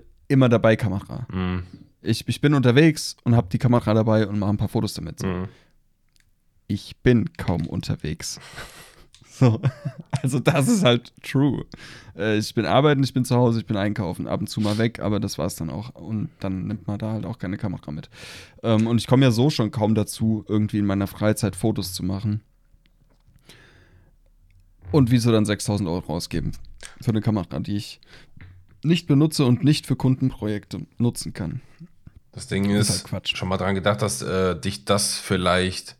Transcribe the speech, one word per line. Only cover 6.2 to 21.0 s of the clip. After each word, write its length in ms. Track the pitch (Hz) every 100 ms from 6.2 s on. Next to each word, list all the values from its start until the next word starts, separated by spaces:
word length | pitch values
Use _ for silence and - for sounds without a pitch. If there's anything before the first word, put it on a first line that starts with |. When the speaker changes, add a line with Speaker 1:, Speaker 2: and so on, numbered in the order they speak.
| _ _ _ _ -
Speaker 1:
Ich 300 | 101 - -
bin 340 | 127 120 92 -
kaum 300 | - 85 82
unterwegs. 720 | 87 - - 78 78 - - -
<laughs> 40 | - - - - - - _ _
So. 300 | - 127 107 139 - 143 - - 131
Also 200 | 131 131
das 260 | 120 143 131
ist 160 | 220
halt 300 | 127 120 - -
true. 400 | - 135 143 117 - - - - - -
Äh, 200 | 104 107
ich 140 | 107 -
bin 100 | 90
arbeiten, 360 | 110 151 139 135
ich 80 |
bin 100 | 131
zu 140 | 127 123
Hause, 220 | 123 113
ich 60 | -
bin 120 | 104
einkaufen, 500 | 104 101 90 - 58
ab 140 | -
und 60 | 107
zu 120 | -
mal 180 | 104 104
weg, 220 | 113 -
aber 220 | 98 104
das 160 | 104 -
war's 180 | 82 -
dann 140 | 82
auch. 260 | 71 120 -
Und 340 | 85 110 160 -
dann 260 | 98 95 104
nimmt 200 | 104 -
man 120 | 101
da 140 | 110
halt 120 | 110 90
auch 140 | 110
keine 160 | 90 101
Kamera 340 | 104 80 -
mit. 180 | 76 - - - - - -
Ähm, 220 | 113 110 113
und 120 | 117
ich 100 | -
komm 140 | 131
ja 100 | 135
so 180 | 113 139
schon 220 | 156 107
kaum 240 | 117 107 107
dazu, 480 | 101 - 110 110 -
irgendwie 300 | 107 107 107
in 60 | 101
meiner 220 | 98